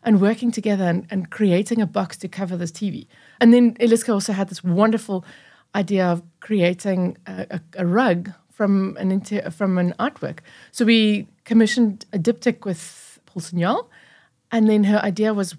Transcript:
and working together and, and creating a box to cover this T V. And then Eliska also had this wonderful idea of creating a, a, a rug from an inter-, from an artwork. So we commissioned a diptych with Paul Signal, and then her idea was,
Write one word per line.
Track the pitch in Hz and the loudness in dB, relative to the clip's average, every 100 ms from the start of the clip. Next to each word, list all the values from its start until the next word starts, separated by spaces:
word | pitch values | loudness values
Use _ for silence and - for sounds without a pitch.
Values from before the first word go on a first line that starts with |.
and | - 208 | 2 4
working | 196 226 240 | 4 0 -2
together | 226 214 196 185 | -4 -2 0 0
and, | 175 - | -2 -4
and | 190 170 | -6 -6
creating | - 208 175 208 233 | 0 2 2 0 -2
a | 196 | -2
box | 202 180 - | -2 -6 -8
to | 190 | -12
cover | - 190 180 | -8 -8 -6
this | 170 | -8
T | 165 208 | -6 -8
V. | - - _ - - | -8 -14 _ -14 2
And | 233 | 6
then | 240 240 220 | 8 6 4
Eliska | 233 226 226 | 2 2 0
also | 202 196 | -2 -2
had | 190 196 | -4 -4
this | 180 | -6
wonderful | 180 175 220 220 220 190 - - - _ _ 202 | -2 2 2 0 -4 -8 -8 -18 -20 _ _ -4
idea | 196 196 180 | 0 0 2
of | 175 175 _ | 0 -4 _
creating | - 214 175 180 208 185 180 - - | -4 0 0 0 -4 -2 -2 -6 -12
a, | 185 - | -12 -10
a, | 180 - - | -10 -10 -6
a | 175 | 0
rug | 190 262 175 180 - _ | 2 2 0 -4 -16 _
from | - 202 196 190 - | -4 0 0 -2 -4
an | 190 | -2
inter-, | 190 - 208 - | -2 -2 -6 -6
from | 165 196 185 | -4 -2 0
an | 180 - | 0 -2
artwork. | 254 - - 160 - - - | -6 -6 -10 -10 -18 -20 -12
So | - | -2
we | 233 226 214 208 202 _ - | 2 4 4 0 -4 _ 0
commissioned | 226 220 - 226 196 - | 2 4 2 0 -2 -8
a | 196 | -4
diptych | 165 240 247 - 202 | -2 -2 -2 -4 -6
with | 175 - - - - _ | -8 -10 -20 -20 -20 _
Paul | 190 | -14
Signal, | - 175 175 302 494 - - _ _ _ _ | -8 -2 -2 -2 -6 -16 -20 _ _ _ _
and | 226 220 | 2 4
then | 214 202 | 4 4
her | 208 | 2
idea | 208 190 214 | 0 -2 -2
was, | 208 185 | -2 -4